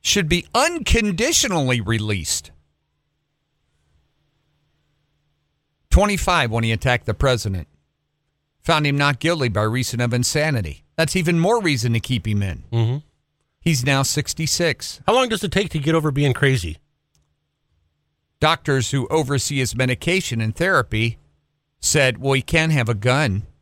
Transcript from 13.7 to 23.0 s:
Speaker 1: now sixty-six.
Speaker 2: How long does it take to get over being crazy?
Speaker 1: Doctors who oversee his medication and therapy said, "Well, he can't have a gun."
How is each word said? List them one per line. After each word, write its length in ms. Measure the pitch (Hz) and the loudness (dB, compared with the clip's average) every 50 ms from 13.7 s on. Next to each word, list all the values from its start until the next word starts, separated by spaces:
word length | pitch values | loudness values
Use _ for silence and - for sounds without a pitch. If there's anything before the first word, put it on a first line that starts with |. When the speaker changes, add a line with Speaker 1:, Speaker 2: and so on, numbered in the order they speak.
| 160 131 120 | 0 0 0
Speaker 1:
now 180 | 143 139 135 135 | 0 2 2 0
sixty-six. 1000 | - - - - - - - 160 143 - - 175 165 131 - - - - - - | 0 -2 -4 -4 -6 -6 -6 -4 -4 -2 0 0 -2 -2 -4 -8 -14 -14 -6 0
Speaker 2:
How 80 | - 220 | 2 2
long 160 | 262 262 240 | 2 2 0
does 140 | 220 196 - | -2 -4 -4
it 80 | 180 | -2
take 180 | - 190 202 170 | 0 0 -2 0
to 100 | - 160 | -4 -2
get 160 | 135 151 160 | 0 2 2
over 160 | 165 151 156 | 2 2 0
being 220 | 135 143 147 139 120 | 0 2 0 0 2
crazy? 440 | - - 135 135 120 87 82 76 - _ _ _ _ _ _ _ _ _ _ _ _ _ _ _ _ _ _ _ _ _ _ _ _ _ _ _ _ _ _ _ _ | 2 2 2 2 0 -2 -6 -10 -12 _ _ _ _ _ _ _ _ _ _ _ _ _ _ _ _ _ _ _ _ _ _ _ _ _ _ _ _ _ _ _ _
Speaker 1:
Doctors 520 | - 151 165 - - - 139 135 117 - | 0 0 0 0 0 -2 0 0 0 -2
who 160 | - 139 120 - | -2 -4 -2 0
oversee 480 | - 160 151 127 143 131 - - 147 139 | 0 0 0 0 -2 -2 -2 -2 -2 -2
his 160 | 127 120 - | -2 -2 0
medication 680 | - 127 127 127 - - 170 180 190 - - 120 113 | -2 0 0 0 -2 0 0 0 0 -2 -2 -4 -2
and 140 | 113 110 104 | -2 -2 -2
therapy 600 | - 170 190 190 147 117 - - 110 113 117 113 - _ _ _ _ _ _ _ _ _ _ _ _ | 0 0 2 2 2 0 0 -2 0 0 0 -2 -6 _ _ _ _ _ _ _ _ _ _ _ _
said, 400 | - - - 156 135 131 117 - | -4 0 2 2 2 2 0 -2
"Well, 140 | - 135 135 | -2 0 0
he 80 | 135 | 0
can't 300 | 123 - - 160 160 160 | 0 0 0 2 2 2
have 160 | 156 139 120 107 | 2 2 0 0
a 40 | 117 | -2
gun." 480 | 98 | 0